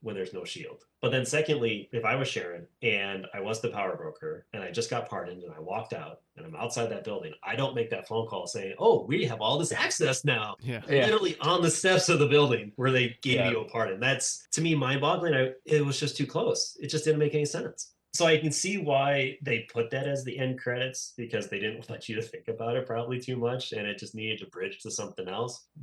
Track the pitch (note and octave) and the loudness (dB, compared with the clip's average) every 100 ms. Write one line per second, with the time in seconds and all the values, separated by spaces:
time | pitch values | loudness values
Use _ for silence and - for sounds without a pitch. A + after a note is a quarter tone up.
0 | A2+ G2 F#2 F#2+ - - - - _ _ | -8 -6 -6 -8 -10 -10 -12 -16 _ _
1 | - C3 A#2+ D3+ D#3 C#3+ A#2 G#2 G2 A#2 | 0 0 2 2 2 2 2 -2 -4 -2
2 | A2 C3 C3 G#2 F2 F2 E2+ _ A#2+ G2+ | 0 0 0 -2 -6 -8 -14 _ 0 0
3 | G2 F#2+ F#2+ G2+ G2+ A2 A#2+ G#2 F#2+ D#2+ | -2 -6 -8 -6 -4 -2 -2 -2 -2 -4
4 | D#2 - D#2 D#2+ - G#2+ F2+ E2 - A#2+ | -8 -8 -8 -10 -10 -10 -4 -4 -2 -4
5 | A2 G2+ F2 F2+ F2 D#2 E2+ G#2+ - E2+ | -4 -6 -6 -10 -12 -12 -6 -6 -6 -10
6 | D#2 E2 _ - D#2+ D#2+ A#2 A#2+ A2 G2+ | -10 -16 _ -18 -14 -8 -4 -2 -2 -4
7 | A2 G2 F#2 - G2 A2+ C3+ B2 A2+ G2 | -6 -8 -8 -10 -6 -2 0 -2 -2 -4
8 | - A2+ A2 F#2+ F2 G#2+ F#2+ - A3 - | -4 -4 -2 -6 -6 -6 -6 2 4 4
9 | - D#3 - - A2+ C#3+ E3 A#2 F4 - | 2 0 0 0 0 2 0 0 0 2
10 | C#3 B2+ C#3 A#2 G#2+ - A#2+ A#2 - C#3 | 2 2 0 0 -2 -6 -8 -6 2 4
11 | G#3+ A3 F3+ D#3+ C#3+ F3 E3 - F#3 F3+ | 6 4 2 2 2 4 4 4 4 6
12 | - D#3 C#3+ D3 B2+ A2+ G#2 - C3 B2+ | 6 6 8 8 6 4 -2 0 4 4
13 | A#2+ A#2 C3+ A#2+ A#2 A#2 G#2+ A2+ G#2 F#2+ | 2 0 0 2 2 0 -2 -2 0 0
14 | B2+ B2 - - - - E3 D3+ C3 C3+ | 0 2 -2 -4 -4 0 2 2 2 2
15 | D3 F3+ E3+ C3 C3 - - D3+ C#3 C3+ | 2 2 4 4 2 -2 2 4 4 0
16 | C#3+ - C#3 D#3+ A#3 - - - C#3+ D3+ | -2 -2 -2 0 2 0 -2 -6 -4 0
17 | D#3 D3+ D3 D3+ D3 - - - - _ | 2 4 2 2 0 -2 -6 -10 -14 _
18 | _ - E3 D#3 D#3 - F#3 G3 D3 C3+ | _ 2 6 6 4 0 0 0 2 4
19 | C#3 C#3+ C3+ - C3+ A#2 - D#3 - C3+ | 4 2 0 -4 -2 -2 -2 -2 -2 -2
20 | C#3 C#3 B2+ C3+ C3 B2+ B2 B2 C3 B2+ | -2 -2 -4 -2 -2 -2 -2 -2 -2 -4
21 | - - A2+ A2 G2 G2 G#2+ A2+ - A#2 | -10 -10 -4 -4 -4 -4 -4 -6 -10 -10
22 | - A2 A2 - - A2 A#2 B2+ B2+ A#2 | -6 -6 -6 -8 -8 -4 -2 -2 -2 -4
23 | A#2+ B2 B2+ B2 A#2 B2+ - G#2+ G#2 G2+ | -2 -4 -4 -2 0 -2 -4 -4 -4 -6
24 | G#2 A2 A2 G2+ F#2+ F2+ G2 - G#2+ - | -10 -8 -6 -6 -8 -8 -8 -8 -8 -8
25 | G2+ - F#2 G2+ B2 - _ - | -8 -8 -6 -4 -6 -8 _ -8